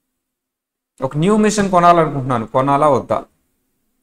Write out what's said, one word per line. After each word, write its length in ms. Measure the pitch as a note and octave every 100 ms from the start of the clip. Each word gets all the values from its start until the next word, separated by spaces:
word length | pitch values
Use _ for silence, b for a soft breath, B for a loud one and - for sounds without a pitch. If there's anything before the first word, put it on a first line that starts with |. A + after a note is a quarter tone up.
| _ _ _ _ _ _ _ _ _ -
ఒక 160 | C3+ D3
new 200 | F3+ G#3+
mission 340 | G#3+ G#3 G3
కొనాలనుకుంటున్నాను, 760 | F3+ F3 E3+ D#3 C#3 C3 A#2+ G#2+
కొనాలా 400 | C3 C#3 C#3 D3+
వద్దా? 360 | B2 F#2+ A2 - _ _ _ _ _ _ _